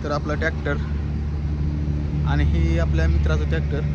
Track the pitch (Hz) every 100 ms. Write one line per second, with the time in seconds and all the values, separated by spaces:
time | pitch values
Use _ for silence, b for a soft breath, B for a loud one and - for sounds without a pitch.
0 | 151 147 147 147 160 160 156 143 - -
1 | - - - - - - - - - -
2 | - - 76 73 73 - 73 73 78 107
3 | 160 - 73 76 76 80 73 76 73